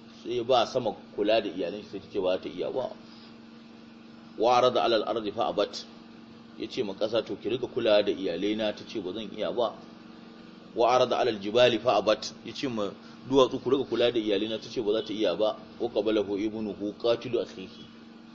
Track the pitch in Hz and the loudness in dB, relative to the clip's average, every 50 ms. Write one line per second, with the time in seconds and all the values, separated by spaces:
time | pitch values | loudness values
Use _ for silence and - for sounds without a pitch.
0 | - - - - - 113 120 120 113 120 127 120 104 - - 127 120 104 92 - | -20 -20 -20 -16 -10 -6 -4 -4 0 2 4 4 4 2 0 -2 -2 -2 -4 -6
1 | - - - 110 101 104 110 113 104 92 80 92 87 85 101 107 104 - 107 95 | -16 -12 -4 -2 2 2 2 2 2 -2 -6 -4 -6 -6 -6 -10 -12 -12 -12 -14
2 | 87 - 101 101 92 90 92 - - 78 78 90 73 64 - 127 - - - - | -14 -6 -4 -2 0 0 -2 -2 -4 -10 -8 -6 -6 -4 -4 -4 -6 -6 -10 -14
3 | - - - - - - - - - - - - - - - - - - - - | -18 -20 -20 -20 -20 -20 -20 -20 -20 -20 -20 -20 -20 -20 -20 -20 -20 -20 -20 -20
4 | - - - - - - - - 110 123 123 123 123 127 113 113 - 117 113 107 | -20 -20 -20 -20 -20 -18 -4 0 2 4 6 6 6 4 4 4 2 4 2 2
5 | - - 110 117 107 101 98 117 - 80 87 101 104 - - - - - - - | 2 0 -4 -4 -4 -4 -2 -2 -2 0 0 0 -2 -2 -4 -14 -14 -16 -20 -20
6 | - - - - - - - - - - - - 110 113 - 135 110 95 - - | -20 -20 -20 -20 -20 -20 -20 -20 -20 -20 -12 -12 -10 -8 -4 -6 -4 -4 -2 -4
7 | 107 107 117 113 104 - 101 - - 104 120 127 120 117 - 127 117 110 104 104 | -4 0 0 -2 -2 -2 -8 -6 -4 -4 -4 -4 -4 -4 -4 0 4 4 4 6
8 | 98 101 85 87 95 92 82 90 98 104 107 107 107 107 104 - 101 - - 110 | 4 2 -2 -2 -2 -4 -4 -2 -2 -2 -2 0 -2 -4 -4 -6 -14 -10 -10 -8
9 | 87 90 95 113 107 95 - 107 98 85 92 120 117 104 - - - - - - | -6 -6 -8 -8 -10 -10 -8 -6 -6 -4 -2 -2 -2 -2 -4 -10 -18 -20 -20 -20
10 | - - - - - - - - - - - - - - - - 120 113 127 127 | -20 -20 -20 -20 -20 -20 -20 -20 -20 -20 -20 -20 -20 -10 -2 2 4 4 6 4
11 | 127 117 - - 123 120 110 98 98 104 107 123 123 123 117 104 117 127 104 104 | 4 4 2 2 2 0 0 -2 -6 0 6 6 6 6 6 4 2 4 4 4
12 | 98 107 107 - - - - - - 117 113 - 143 131 117 107 101 92 82 - | 4 4 2 2 0 -12 -12 -12 -14 -12 -8 -6 -6 -4 -2 -2 -4 -4 -6 -12
13 | - - - - - 123 135 135 127 - 135 117 - 123 139 139 117 - 113 107 | -20 -20 -20 -18 -6 2 6 6 6 6 4 -4 0 2 2 2 2 -2 0 2
14 | 120 120 120 113 107 107 98 95 110 110 110 104 - - - 127 107 101 110 110 | 2 2 2 2 0 2 0 0 0 -2 -4 -6 -8 -6 -6 -2 0 0 0 0
15 | 104 - 101 107 104 90 87 92 107 107 - - - - - - 107 117 - 110 | -2 -4 -2 0 0 0 2 2 0 0 0 -4 -12 -18 -8 -6 -6 -2 0 0
16 | 101 110 107 107 95 101 101 95 107 107 104 110 110 101 92 - 101 104 98 - | 0 2 2 2 0 0 -2 -2 -2 -4 -4 -4 -6 -6 -6 -6 -6 -8 -6 -2
17 | 117 117 117 - - 123 117 107 95 - - 95 92 - - - - - - - | 0 0 0 0 0 -4 -2 -2 -2 -4 -10 -14 -14 -14 -16 -18 -20 -20 -20 -20
18 | - - - - - - | -20 -20 -20 -20 -20 -20